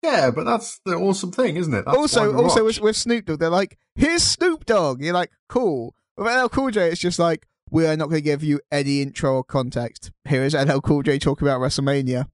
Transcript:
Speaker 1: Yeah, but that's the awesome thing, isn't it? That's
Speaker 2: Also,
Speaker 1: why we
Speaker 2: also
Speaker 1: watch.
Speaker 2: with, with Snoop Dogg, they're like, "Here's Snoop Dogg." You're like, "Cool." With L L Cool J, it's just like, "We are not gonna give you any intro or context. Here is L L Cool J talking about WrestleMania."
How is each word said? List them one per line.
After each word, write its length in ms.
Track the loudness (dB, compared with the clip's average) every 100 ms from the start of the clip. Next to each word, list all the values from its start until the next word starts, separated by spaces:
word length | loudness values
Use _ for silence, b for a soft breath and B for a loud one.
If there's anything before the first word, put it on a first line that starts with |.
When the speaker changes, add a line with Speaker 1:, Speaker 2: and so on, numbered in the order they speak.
Speaker 1:
Yeah, 280 | 2 2 2
but 140 | 0
that's 340 | -2 -2 -4 -12
the 120 | -6 -2
awesome 360 | 0 0 -4
thing, 240 | -2 -2 -2
isn't 160 | -2
it? 140 | -2 0
That's 100 | 0
Speaker 2:
Also, 240 | 2 2
Speaker 1:
why 160 | 2 2
we 60 |
Speaker 2:
also 220 | 4 4
Speaker 1:
watch. 120 | 2 2
Speaker 2:
with, 60 |
with 120 | 0 0
Snoop 280 | -2 -2 -2
Dogg, 120 | -2
they're 100 | 0
like, 300 | 0 -2 _ _
"Here's 280 | 0 0 2
Snoop 440 | 0 2 0 0 2
Dogg." 340 | 2 2 -2
You're 120 | -2
like, 160 | -2 -4 _ _
"Cool." 460 | -2 0 -2 -6 _ _ -6
With 80 | -2
L 120 | 0
L 80 | 0
Cool 200 | 0 -2
J, 180 | 0 0
it's 100 | 0
just 180 | -4 0
like, 280 | 0 0 _ _ -4
"We 160 | 0 2
are 100 | 0
not 120 | 0
gonna 120 | -2
give 200 | 0 -2
you 180 | 0 -2 _
any 280 | -2 0 0
intro 340 | -2 -2 -2 -2
or 80 |
context. 640 | -2 -4 -2 -6 -8 -10 -20 -18 -2
Here 140 | 0
is 100 | 0
L 160 | 0 2
L 100 | 0
Cool 200 | 2 2
J 160 | 2 0
talking 280 | 0 0 0
about 120 | 0
WrestleMania." 680 | -2 -2 0 0 0 -4 -6